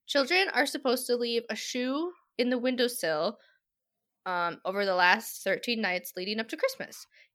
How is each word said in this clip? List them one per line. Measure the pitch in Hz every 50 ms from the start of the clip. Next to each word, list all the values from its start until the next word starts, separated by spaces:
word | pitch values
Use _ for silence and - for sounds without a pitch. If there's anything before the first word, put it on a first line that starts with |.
| _
children | - - 285 277 254 349 370 392 370 -
are | - 294
supposed | - - 285 - 262 233 254 254
to | - 240
leave | 240 240 240 233 233 233 -
a | 220
shoe | 214 - - - 247 247 254 269 294 330 359 359 _ _ _ _
in | - 247 247
the | 254 247
windowsill, | 233 262 254 240 240 240 240 - - 160 156 151 165 202 214 - _ _ _ _ _ _ _ _ _ _ _ _ _ _ _ _ -
um, | 185 180 175 170 170 165 - -
over | - 190 202 202
the | 196 180
last | 180 180 180 190 214 - - - - -
thirteen | 196 185 - - - 233 220
nights | 220 185 180 180 180 - -
leading | 185 180 196 214 220
up | 226 226
to | - 311
Christmas. | - 523 - - 170 - - - - - _ - - _ _